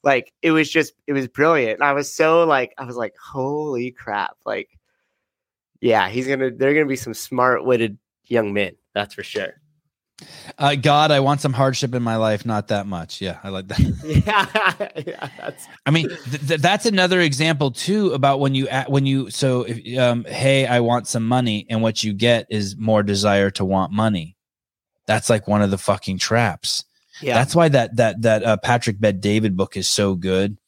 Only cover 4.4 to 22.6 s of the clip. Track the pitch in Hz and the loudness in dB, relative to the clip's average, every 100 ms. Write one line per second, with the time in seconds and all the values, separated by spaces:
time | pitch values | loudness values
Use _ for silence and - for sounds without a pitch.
4.4 | 113 101 - _ _ _ _ _ _ _ | -8 -8 -10 _ _ _ _ _ _ _
5.4 | _ _ _ _ 120 107 92 113 131 135 | _ _ _ _ 2 2 2 -2 -2 -2
6.4 | 131 120 135 147 147 131 - 110 - 127 | -2 0 0 2 0 -4 -8 -12 -8 0
7.4 | 127 123 127 120 113 101 _ _ _ 120 | 2 2 0 0 0 -4 _ _ _ -2
8.4 | 107 101 92 - _ 101 104 - 95 107 | 0 -2 -4 -8 _ -6 -6 -10 -10 -8
9.4 | 95 _ _ _ _ _ _ - - - | -8 _ _ _ _ _ _ -20 -20 -20
10.4 | - - 143 143 147 147 151 143 135 143 | -20 -2 0 2 4 4 4 4 2 0
11.4 | 147 123 135 127 123 123 117 113 110 104 | -2 2 0 0 -4 -4 -2 0 0 0
12.4 | 117 107 101 104 101 90 80 - 95 82 | -2 -4 -2 -6 -4 -10 -10 -10 -10 -10
13.4 | 98 95 95 - - - 156 139 - 208 | -10 -10 -6 0 0 -2 0 0 2 0
14.4 | 190 214 196 - 202 - - - 135 - | 0 0 -2 -2 -10 -10 -12 -12 -14 -12
15.4 | - - - - 135 160 151 - 123 139 | -14 -14 -20 -6 0 0 0 -8 -10 -8
16.4 | 139 160 170 208 226 190 180 185 165 131 | -4 0 2 2 0 2 2 4 2 2
17.4 | 160 151 143 - - 208 196 127 139 135 | 0 0 -2 -2 -2 0 0 2 2 2
18.4 | 139 131 135 131 131 139 135 135 123 - | 0 0 -2 -4 0 0 2 0 -2 -2
19.4 | 135 127 110 117 107 127 123 117 90 80 | 0 0 -2 -8 -6 0 2 2 -6 -2
20.4 | 135 135 127 123 117 120 101 117 113 127 | 2 2 2 2 2 0 -2 -4 0 0
21.4 | 123 107 - 113 113 107 110 101 117 117 | 0 -2 -2 -2 0 -2 -4 0 2 2
22.4 | - 107 | 0 -4